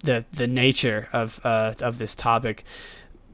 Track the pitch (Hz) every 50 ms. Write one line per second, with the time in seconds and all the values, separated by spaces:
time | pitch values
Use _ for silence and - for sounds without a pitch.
0 | - 147 123 117 117 - - - 120 120 127 123 127 135 127 - - 120 107 107
1 | 107 - - 120 113 113 - - - 120 113 110 110 110 110 - 123 120 117 123
2 | 110 104 - - - 120 113 113 123 113 107 - - - - - - - - -
3 | - - - - - -